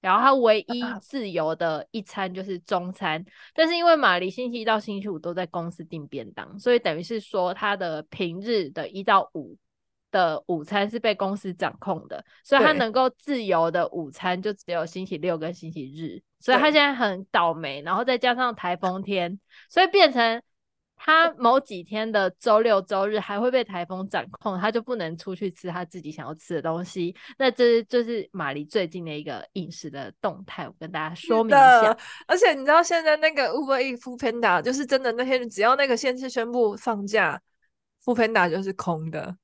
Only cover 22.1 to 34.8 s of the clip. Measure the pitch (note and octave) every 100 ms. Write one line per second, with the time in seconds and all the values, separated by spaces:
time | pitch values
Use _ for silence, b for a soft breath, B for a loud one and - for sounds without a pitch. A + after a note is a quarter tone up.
22.1 | G#3+ F#3+ - A#3+ G#3+ A#3 G3 F#3+ G3 G3
23.1 | G#3 F#3+ G3+ B3 B3+ A#3 F#3+ F3 F#3 F#3+
24.1 | F#3 F#3 - A3 F#3 G#3 A3+ A3+ A#3+ E3
25.1 | E3 - F#3 G3+ F3+ F#3 E3+ F3 F#3 D3+
26.1 | D#3 B2+ D#3 - E3 D#3+ E3 F3+ F#3+ E3+
27.1 | F3+ B B C4 A#3 A#3+ A#3 A3+ B3 A3+
28.1 | A#3 - F#3+ D3 C#3+ D3+ A3 F3 F3+ E3
29.1 | D3+ D3+ A#2 - G3 F3+ - D#3+ C#3 A#2
30.1 | - G3+ E3+ G3 - C#3+ - D#3+ E3 D#3
31.1 | E3+ - A3 A3+ C#4 C4 B3 G#3+ A3 B
32.1 | B B F4+ G4 C#4 C4+ D#4 E4+ E4+ D#4+
33.1 | D4+ D#4 D4 B3 B3+ C4+ C4+ C4+ A#3+ -
34.1 | B3 B3+ A#3 A3+ F3+ F#3 C4